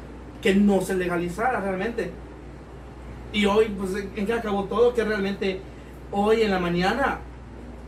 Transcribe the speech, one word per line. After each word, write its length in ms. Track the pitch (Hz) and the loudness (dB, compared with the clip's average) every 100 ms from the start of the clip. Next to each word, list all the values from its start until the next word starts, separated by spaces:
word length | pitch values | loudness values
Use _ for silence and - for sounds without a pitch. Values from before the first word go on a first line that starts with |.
| - - - - | -12 -16 -16 -2
que 120 | 202 | 4
no 260 | 196 202 190 | 6 6 6
se 120 | 185 | 4
legalizara 680 | 185 175 175 175 170 247 220 | 0 0 0 -2 0 0 0
realmente. 500 | 190 185 226 226 170 - - - - - - - - - - - - | 0 -2 -2 -2 -4 -6 -14 -16 -16 -16 -16 -16 -16 -16 -14 -14 -4
Y 140 | 208 196 | 2 4
hoy, 280 | 214 220 196 | 6 4 2
pues, 180 | 190 202 | -4 -4
¿en, 140 | 196 | -4
en 120 | 214 202 | -4 -2
qué 60 | |
acabó 300 | 233 214 196 | 0 0 -2
todo? 300 | 190 202 240 | 0 4 4
Que 80 | 233 | 4
realmente 580 | 208 208 196 196 196 185 - - - - - | 0 0 0 0 -2 -2 -8 -16 -16 -16 -6
hoy 300 | 202 208 226 | 0 4 4
en 80 | 214 | 4
la 80 | 190 | 2
mañana 580 | 175 175 185 247 254 190 - - - - - - | 2 2 2 2 0 -2 -8 -16 -16 -16 -14 -14